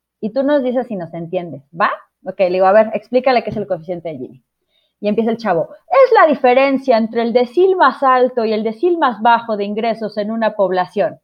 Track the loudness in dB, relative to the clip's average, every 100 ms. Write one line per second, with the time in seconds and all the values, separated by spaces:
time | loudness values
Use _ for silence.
0 | _ -10 -8 -4 0 0 0 -4 -6 -8
1 | -10 -12 -8 -8 -8 -14 _ -4 -4 -4
2 | _ _ -10 -2 0 2 4 4 2 -2
3 | -2 0 2 0 -2 -6 -6 -8 -8 -10
4 | -8 -10 -14 -18 _ _ _ _ _ -6
5 | -4 0 -2 -2 -2 -2 -2 -8 -2 2
6 | 4 6 4 4 4 4 2 0 0 0
7 | 0 -2 0 0 0 2 2 4 2 2
8 | 2 4 2 0 -2 -2 -4 -2 -2 0
9 | -2 0 2 2 0 -6 -6 -4 -4 -4
10 | -6 -6 -6 -2 -2 -2 -2 -2 -4 -2
11 | -4 -4